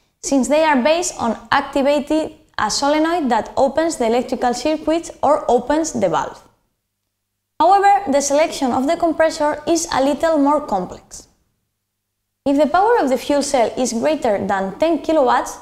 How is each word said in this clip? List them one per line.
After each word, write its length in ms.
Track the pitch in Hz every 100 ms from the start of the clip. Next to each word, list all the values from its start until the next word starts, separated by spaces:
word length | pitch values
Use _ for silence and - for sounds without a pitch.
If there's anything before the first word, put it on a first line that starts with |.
| _ _
since 240 | - 277 233
they 160 | 302
are 180 | 320 262
based 320 | 269 330 349 -
on 180 | 233 214 -
activating 840 | - - 285 269 294 285 311 311 - _ -
a 120 | 214
solenoid 580 | - 277 302 320 349 269
that 240 | 233 208 -
opens 420 | 269 294 330 311
the 100 | 233
electrical 440 | 240 240 226 247
circuits 600 | 240 302 311 311 330 330 -
or 240 | 262 294 -
opens 460 | 240 - 302 320
the 160 | 240 190
valve. 320 | 151 - - - _ _ _ _ _ _ _ _ _ _ -
However, 520 | 320 392 403 392 392
the 80 | 277
selection 520 | 277 285 320 - 262
of 160 | 247 269
the 100 | 339
compressor 640 | 339 320 320 - 294 302 -
is 200 | 330 -
a 100 | -
little 360 | 269 294 320 311
more 260 | 277 294 294
complex. 600 | 196 - - - - - _ _ _ _ _ _ _ _ _ _ _ 277
If 100 | 285
the 80 | 294
power 320 | 349 427 466
of 120 | 285
the 80 | 254
fuel 240 | - 285
cell 280 | 277 262 320 -
is 160 | 254
greater 500 | 226 277 302 247 196
than 360 | 196 196 190 190
ten 240 | 320 311
kilowatts, 560 | - 311 254 247 311 -